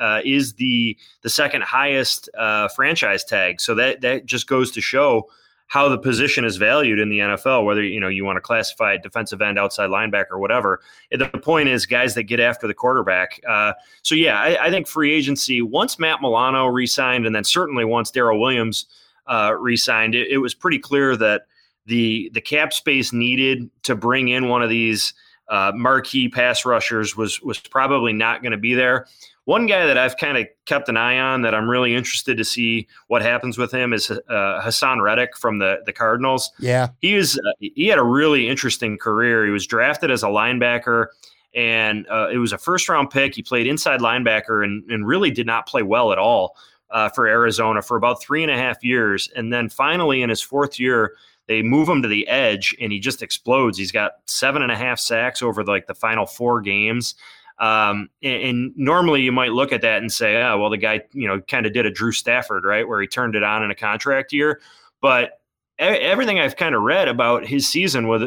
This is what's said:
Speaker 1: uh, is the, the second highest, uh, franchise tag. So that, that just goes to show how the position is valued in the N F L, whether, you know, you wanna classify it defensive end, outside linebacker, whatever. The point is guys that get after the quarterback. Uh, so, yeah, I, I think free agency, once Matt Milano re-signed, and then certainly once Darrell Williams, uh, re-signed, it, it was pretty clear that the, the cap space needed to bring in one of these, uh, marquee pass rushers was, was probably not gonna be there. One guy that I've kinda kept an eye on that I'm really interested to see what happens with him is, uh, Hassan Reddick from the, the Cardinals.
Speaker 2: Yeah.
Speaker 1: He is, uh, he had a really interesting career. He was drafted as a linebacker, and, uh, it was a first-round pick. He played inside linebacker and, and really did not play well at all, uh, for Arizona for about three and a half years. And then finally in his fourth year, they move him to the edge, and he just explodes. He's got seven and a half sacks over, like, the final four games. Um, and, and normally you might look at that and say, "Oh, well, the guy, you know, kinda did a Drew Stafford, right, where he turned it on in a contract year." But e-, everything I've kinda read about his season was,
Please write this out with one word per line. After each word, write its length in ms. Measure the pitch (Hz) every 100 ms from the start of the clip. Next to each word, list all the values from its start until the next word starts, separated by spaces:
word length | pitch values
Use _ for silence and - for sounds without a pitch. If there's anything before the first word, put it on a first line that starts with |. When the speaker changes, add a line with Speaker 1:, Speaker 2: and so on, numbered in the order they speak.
Speaker 1:
uh, 220 | 113 107
is 300 | 139 139 135
the, 420 | - 127 120 117 107 - _
the 80 | 117
second 360 | - 143 143
highest, 680 | 95 127 143 135 123 - - 107
uh, 280 | 110 107 104
franchise 560 | - 135 - 107 95
tag. 360 | - 104 90 87
So 140 | -
that, 260 | 110 127 -
that 240 | 127 131
just 220 | 127 127 -
goes 240 | 131 127
to 100 | 117
show 480 | - 135 147 117 - _ _ _ -
how 220 | 139 143
the 80 | 127
position 480 | 131 117 139 139
is 140 | 117 92
valued 400 | 107 147 135 104
in 100 | 107
the 140 | 104
N 80 | 101
F 160 | 98 131
L, 180 | 127
whether, 180 | 104 104
you 160 | 101 104
know, 100 | 95
you 180 | 95 98
wanna 160 | 92
classify 500 | - 113 107 - 107
it 100 | 98
defensive 380 | 98 117 107 98
end, 180 | 104 101
outside 300 | 101 - 98
linebacker, 500 | 98 110 101 - 92
whatever. 420 | 98 123 101 92 - - _
The 180 | 127 135
point 420 | - - 160 143
is 160 | 123 -
guys 280 | 123 127
that 100 | 117
get 160 | 104 120
after 260 | 117 120 107
the 80 |
quarterback. 680 | - 123 127 95 92 92 - 120
Uh, 240 | 104 104 - - _
so, 120 | -
yeah, 240 | 160 160 104
I, 280 | 143 165 156
I 40 |
think 160 | 185 -
free 280 | 160 147
agency, 480 | 156 139 139 - 123
once 360 | 113 127 247 -
Matt 220 | 160 151
Milano 460 | 135 113 127 131 131
re-signed, 580 | 123 120 - 127 123
and 100 | 113
then 100 | 110
certainly 420 | 104 175 165 127 113
once 240 | 117 113
Darrell 280 | 131 120 110
Williams, 460 | 127 123 113 104 - _ _ _ -
uh, 280 | 113 104 95
re-signed, 560 | 123 117 - 113 110
it, 140 | 120 120
it 100 | 139
was 140 | 123
pretty 240 | - 180 143
clear 380 | - 143 135 120
that 300 | 107 104 - _ _ _ 110
the, 440 | 117 113 110 92
the 80 | 110
cap 320 | - 147 151
space 360 | - 160 135 123
needed 600 | 120 120 127 135 127 117 _
to 100 | -
bring 340 | 110 117 131 123
in 200 | 127 123
one 140 | 120
of 60 | 113
these, 460 | 113 113 107 - - _ _ -
uh, 240 | 104 98
marquee 540 | 107 123 131 127 135 123
pass 380 | 123 123 120 127
rushers 500 | 117 - 113 104 98
was, 240 | 104 -
was 180 | 131 107
probably 540 | - 135 135 139 117
not 300 | 107 113 117
gonna 160 | 123 104
be 160 | 113
there. 320 | 123 127 127 - _ - _
One 220 | - 202 226
guy 200 | 190 160
that 120 | 127
I've 180 | 127 -
kinda 300 | 151 127 107 _ -
kept 220 | 143 135
an 80 | 113
eye 220 | 120 127
on 240 | 131 131
that 100 | 113
I'm 160 | 110 113
really 280 | 123 123 123
interested 400 | 117 - - 117
to 60 |
see 420 | 107 120 117 113 - - -
what 140 | 117
happens 360 | 113 120 123 107
with 140 | 120
him 180 | 127 123
is, 160 | 110 -
uh, 520 | 104 - 110 98 95
Hassan 380 | 110 - 135 123
Reddick 360 | 101 117 123 -
from 220 | 117 104
the, 240 | 95 98
the 80 | -
Cardinals. 600 | - 113 120 135 131 - -
Speaker 2:
Yeah. 300 | 123 127 123 -
Speaker 1:
He 160 | 185 208
is, 220 | 180 135
uh, 80 | 104 -
he 300 | 101 - 196
had 100 | 170
a 60 |
really 440 | 120 135 156 143 117
interesting 480 | 131 123 - 113 104
career. 480 | 113 107 120 113
He 60 | 104
was 160 | 101 95
drafted 460 | 117 131 151 156
as 100 | 123
a 60 | 107
linebacker, 800 | 104 117 127 120 120 123 117 - - - _ _ 120
and, 500 | 117 113 107 107 -
uh, 200 | 110 90
it 60 | 123
was 140 | 117
a 60 | 101
first-round 520 | - 180 - 160 139
pick. 240 | 135 135
He 80 | 113
played 240 | - 123 120
inside 320 | 151 - 131
linebacker 640 | 117 123 117 107 110 107
and, 260 | 101 101 -
and 180 | 113 104
really 260 | 180 180
did 140 | 120 117
not 200 | 113 -
play 160 | 127
well 300 | 98 117 113
at 60 | 92
all, 380 | 107 113 90 - - _ _
uh, 180 | 110 107
for 180 | - 110
Arizona 560 | 117 117 107 110 107
for 140 | - 117
about 260 | 120 120
three 220 | - 151
and 80 | 156
a 40 | 127
half 280 | 127 -
years. 440 | 123 123 107 98 -
And 180 | 127 113
then 160 | 120 113
finally 540 | - 139 175 160 131
in 80 | 120
his 100 | 110
fourth 380 | - 139 143 -
year, 380 | 127 120 107 - _ _ -
they 140 | 110
move 260 | 110 143 156
him 120 | 151
to 60 | 120
the 200 | 104 -
edge, 480 | 127 123 104 - -
and 120 | 113
he 80 | 104
just 200 | 123 -
explodes. 560 | 110 - - 131 120 92
He's 140 | 95
got 220 | 110 104 - -
seven 360 | - 135 143
and 80 | 127
a 60 | 110
half 240 | 127 117
sacks 420 | - 113 123 -
over, 220 | 120 107
like, 240 | 101 98 -
the 60 |
final 320 | - 113 110 95
four 340 | - 120 117
games. 560 | 101 98 107 120 117 - - - - -
Um, 500 | 110 110 104 104 101 _
and, 200 | 139 120
and 300 | 127 120 127 156
normally 460 | 135 175 170 143
you 80 | 127
might 220 | 127 123
look 200 | 120 139
at 100 | 117
that 180 | 113 104
and 100 | 117
say, 300 | - 110 113
"Oh, 160 | 123 104
well, 120 | 104
the 80 | 104
guy, 240 | 107 107 -
you 160 | 139 107
know, 120 | 98
kinda 300 | - 131 110
did 160 | 120 107
a 40 |
Drew 200 | 104 113
Stafford, 540 | - 120 123 117 98
right, 240 | 95 107 117
where 120 | 107
he 60 | 98
turned 300 | - 120 107
it 60 |
on 180 | 104 107
in 80 | 104
a 40 |
contract 580 | - 107 104 139 135 135
year." 280 | 147 151 147 - - _ _
But 400 | 135 123 120 - _ _ _ -
e-, 40 |
everything 560 | 175 196 151 208 247 190
I've 160 | 139 -
kinda 220 | 165 117
read 300 | 110 185 156
about 380 | 120 120 120 110
his 220 | 139 135
season 400 | 175 180 131 113
was, 140 | 113